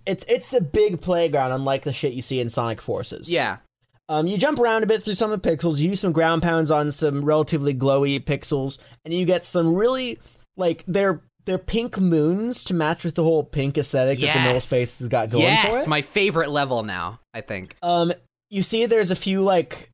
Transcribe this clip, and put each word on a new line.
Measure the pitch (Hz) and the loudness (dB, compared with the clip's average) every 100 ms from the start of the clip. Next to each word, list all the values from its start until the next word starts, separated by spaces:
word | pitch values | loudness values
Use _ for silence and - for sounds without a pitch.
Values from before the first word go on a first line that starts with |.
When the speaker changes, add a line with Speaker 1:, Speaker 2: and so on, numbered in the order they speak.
| - | -6
Speaker 1:
it's, | 196 - | -4 -2
it's | 247 - | 0 2
a | 254 | 0
big | 151 214 208 170 | 0 2 2 0
playground, | 175 175 170 143 131 | -2 0 2 2 0
unlike | 131 135 135 | 0 0 -2
the | 143 | -2
shit | 127 147 | -4 -4
you | 123 | -4
see | - 131 | -4 -2
in | 117 | -2
Sonic | - 117 107 | -2 -2 -4
Forces. | - 98 - - - | -6 -6 -6 -8 -2
Speaker 2:
Yeah. | 165 117 92 _ _ _ _ - | 0 -2 -4 _ _ _ _ -4
Speaker 1:
Um, | 156 165 | -2 0
you | 202 | 0
jump | 277 262 | 0 2
around | 240 220 | 2 2
a | 214 | 2
bit | 214 | 0
through | 214 196 | -2 -2
some | 214 | -2
of | 214 | -2
the | - | -2
pixels, | 156 170 143 | 0 0 0
you | 165 | 0
do | 196 | 0
some | 196 | 0
ground | 160 160 165 | 2 2 2
pounds | 170 165 156 | 2 2 2
on | 151 147 | 2 2
some | 143 151 139 143 | 0 0 0 2
relatively | 151 147 156 143 135 | 2 2 -2 -2 0
glowy | 135 139 143 139 | 2 2 2 -2
pixels, | - 139 - 143 135 - - - | -2 -4 -2 -4 -4 -8 -18 -18
and | 156 | -6
you | 175 175 | -2 0
get | 180 - | 0 2
some | 180 165 175 | 2 2 4
really, | 226 262 247 - - _ _ - | 2 0 -4 -8 -16 _ _ -4
like, | 180 165 - | -2 -2 -2
they're, | 196 196 156 _ _ - | 0 0 -2 _ _ -6
they're | 185 | -4
pink | - 226 233 196 | -2 -2 -2 0
moons | 185 160 151 190 226 247 - | 2 4 2 0 -2 -4 -2
to | |
match | 175 151 170 | -2 -2 -2
with | 170 151 | -4 0
the | |
whole | 160 156 | 2 2
pink | 139 143 139 147 | 0 -2 -2 0
aesthetic | 139 135 131 135 | 0 2 2 2
that | 139 | 0
the | 156 | 2
null | 160 | 2
Speaker 2:
Yes. | 127 - | 0 2
Speaker 1:
space | 131 123 - | 2 0 -4
has | 123 | -2
got | 120 110 | -2 0
going | 117 | 2
Speaker 2:
Yes, | 170 220 208 | 4 4 2
Speaker 1:
for | 233 | 2
it. | 294 | 0
Speaker 2:
my | 247 | -2
favorite | - 208 196 165 147 | -2 0 0 0 0
level | 147 139 120 | 0 0 -2
now, | 107 90 87 110 _ | -4 -6 -8 -10 _
I | 117 | -12
think. | 107 101 92 - | -10 -10 -10 -6
Speaker 1:
Um, | 175 175 170 175 _ _ _ | 0 2 0 -2 _ _ _
you | 196 | -2
see | 185 226 233 | 0 2 2
there's | 226 185 | 2 2
a | 185 | 0
few, | 196 190 | 0 0
like, | 190 180 156 - - | 2 2 0 -6 -16